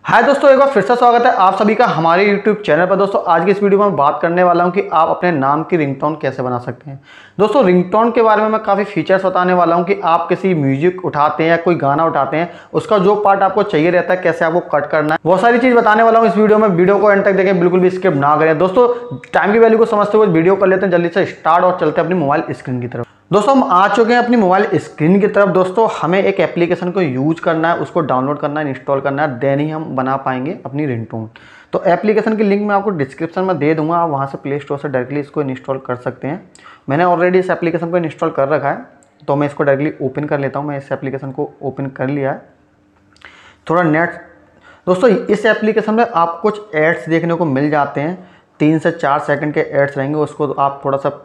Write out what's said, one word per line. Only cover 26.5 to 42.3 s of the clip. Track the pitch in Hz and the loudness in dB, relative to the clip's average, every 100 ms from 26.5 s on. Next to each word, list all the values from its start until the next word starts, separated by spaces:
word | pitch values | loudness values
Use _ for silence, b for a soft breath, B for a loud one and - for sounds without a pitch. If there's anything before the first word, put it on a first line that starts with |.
| 170 170 175 180 | -2 -2 -2 -4
को | 185 | -2
यूज़ | 165 127 143 165 | -2 0 -2 -2
करना | 180 160 165 | -2 0 0
है, | 170 | -2
उसको | 147 175 | -2 -4
डाउनलोड | 143 127 131 147 | -2 -2 -2 -4
करना | 151 147 | -6 -4
है, | 147 | -6
इंस्टॉल | 131 - 135 | -8 -4 -2
करना | 143 139 | -2 -2
है, | 151 120 | -4 -2
then | 135 139 | -2 -2
ही | 151 | -2
हम | 156 160 135 | -6 -6 -4
बना | 131 135 | -4 -4
पाएंगे | 135 127 135 190 131 | -4 -6 -6 -10 -10
अपनी | 139 151 | -6 -4
रिंगटोन। | 117 110 117 110 B B B B | -6 -8 -10 -12 B B B B
तो | 165 185 | -2 0
एप्लीकेशन | 175 214 214 220 214 | 0 2 0 0 0
की | |
लिंक | 208 202 208 | 0 0 0
मैं | |
आपको | 202 202 | -2 -2
डिस्क्रिप्शन | 175 139 - 165 185 | -4 -6 -6 -8 -4
में | 185 160 | -2 0
दे | 147 | 0
दूंगा, | 160 156 170 | 0 0 0
आप | 170 | -2
वहाँ | 139 139 | -2 -6
से | 151 | -8
प्ले | 139 143 | -6 -8
स्टोर | - 143 | -6 -8
से | 151 | -4
डायरेक्टली | 131 123 147 | -4 -4 -6
इसको | 139 156 | -6 -6
इंस्टॉल | 139 127 - 131 | -6 -6 -8 -8
कर | 131 123 | -6 -8
सकते | 135 127 131 | -8 -8 -10
हैं। | 180 - B B B - | -10 -14 B B B -4
मैंने | 143 | 0
already | 180 170 180 185 | 2 2 2 2
इस | 185 | 0
एप्लीकेशन | 165 170 165 165 | -2 -2 -4 -2
को | 175 | -4
इंस्टॉल | 160 - 165 | -4 -4 -4
कर | 156 135 | -2 0
रखा | 147 139 | 0 -2
है, | 220 - _ _ _ - | -6 -10 _ _ _ -4
तो | 147 | -2
मैं | 143 | -2
इसको | - | 0
डायरेक्टली | 143 135 151 - 135 | 0 0 -2 -4 -6
ओपन | 147 | -6
कर | 147 147 | -4 -4
लेता | 135 139 | -4 -6
हूँ। | 147 | -8
मैं | 143 | -10
इस | 139 | -8
एप्लीकेशन | 135 135 135 139 | -8 -6 -8 -10
को | 131 147 - | -8 -8 -8
ओपन | 139 131 139 | -10 -8 -10
कर | 135 131 | -6 -6
लिया | 147 135 | -4 -4